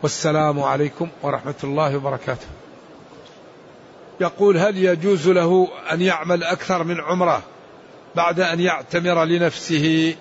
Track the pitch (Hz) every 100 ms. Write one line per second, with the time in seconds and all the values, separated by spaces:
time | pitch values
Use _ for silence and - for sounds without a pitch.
0 | 151 - 160 151 156 143 135 135 147 -
1 | 165 - 143 131 135 143 139 143 156 139
2 | 139 131 - 123 - - - - - -
3 | - - - - - - - - - -
4 | - - 175 - 202 180 196 190 185 175
5 | 185 190 156 185 170 185 180 - - 165
6 | 185 165 165 175 170 180 - 185 165 170
7 | 151 180 175 127 - - - - - -
8 | - - 170 170 180 170 180 156 127 175
9 | 175 170 160 170 170 - - 160 156 160
10 | 160 160